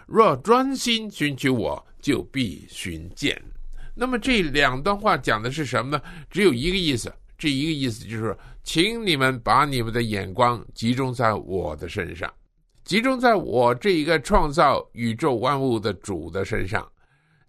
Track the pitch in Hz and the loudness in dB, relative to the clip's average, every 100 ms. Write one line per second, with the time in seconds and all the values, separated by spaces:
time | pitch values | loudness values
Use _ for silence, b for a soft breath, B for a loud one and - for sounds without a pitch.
0 | b 208 208 135 185 240 262 262 240 226 | b 4 4 4 4 4 2 -2 -2 -2
1 | 214 - 147 131 139 127 78 69 - - | -2 -4 -4 0 0 0 0 -6 -12 -10
2 | - 131 - 139 113 80 87 - 98 80 | -2 -2 -2 -4 -4 -6 -14 -12 -10 -8
3 | 82 - 127 - - - - - b - | -12 -6 -4 -4 -8 -14 -12 -10 b -6
4 | 254 240 269 233 160 143 139 131 170 202 | -2 -2 2 2 2 2 2 2 -2 0
5 | 208 160 131 110 117 147 135 117 127 143 | 2 0 2 0 -2 -4 -2 -2 -2 -4
6 | B 175 B 165 202 120 160 190 165 123 | B -16 B 2 4 4 0 0 0 -2
7 | 101 - - - 151 135 156 151 131 107 | -4 -12 -20 -6 -2 0 0 -2 -2 -4
8 | 95 110 110 - b b - 160 196 233 | -8 -6 -6 -6 b b -6 0 0 0
9 | 214 147 131 127 104 120 147 131 113 117 | 0 2 2 0 2 4 4 0 -2 -2
10 | 117 104 95 90 120 113 - - 117 123 | -2 -2 -4 2 2 2 -6 -4 0 0
11 | 131 123 113 101 - 92 82 76 85 104 | -2 0 0 0 -2 -4 -4 -6 -8 -6
12 | 85 82 92 - _ _ _ _ - 196 | -8 -8 -10 -12 _ _ _ _ -2 0
13 | 262 262 247 226 - 117 120 127 208 170 | 2 2 4 4 2 2 4 4 2 2
14 | 147 160 - 202 156 143 151 120 - - | 2 0 4 2 4 4 4 4 -2 -4
15 | 117 117 160 120 123 143 135 113 104 92 | -4 0 0 2 0 2 2 2 0 -4
16 | - 87 85 92 95 104 95 98 - _ | -6 -8 -6 -6 -4 -2 -2 -4 -4 _
17 | _ _ _ _ | _ _ _ _